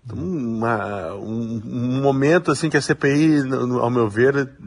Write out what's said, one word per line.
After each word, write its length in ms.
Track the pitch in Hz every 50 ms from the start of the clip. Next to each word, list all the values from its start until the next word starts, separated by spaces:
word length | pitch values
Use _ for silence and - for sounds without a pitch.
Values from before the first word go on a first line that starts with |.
| -
Então, 140 | 120 - 127
uma, 960 | 151 185 185 151 123 117 113 110 113 117 117 107 95 101 101 98 87 80 87
um, 480 | 101 - 107 110 117 117 110 117 113 107
um 380 | 123 123 123 117 123 127 135 139
momento 480 | 139 131 135 139 147 170 180 170 -
assim 180 | 143 - - 156
que 80 | -
a 60 | 143 135
C 120 | - 156
P 200 | - - 139 139
I, 280 | 147 160 160 151 147 135
no, 220 | 131 135 123 123
no, 120 | 123 123 120
ao 80 | 117 120
meu 220 | 123 123 117 107
ver, 400 | 95 113 123 135 139 139 139 131 - - -